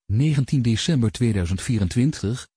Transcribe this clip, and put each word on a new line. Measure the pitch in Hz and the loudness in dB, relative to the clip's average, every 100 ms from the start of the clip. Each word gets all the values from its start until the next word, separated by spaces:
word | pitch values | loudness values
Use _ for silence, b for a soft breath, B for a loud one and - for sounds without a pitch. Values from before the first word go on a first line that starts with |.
| - | -4
negentien | 107 156 143 123 135 | 0 2 2 0 0
december | 117 110 - 143 110 | 2 0 0 0 0
tweeduizend | - 117 101 87 95 | 0 0 0 -2 -2
vierentwintig, | - 110 90 120 139 - 98 127 - | -2 0 0 2 0 0 -4 -4 -10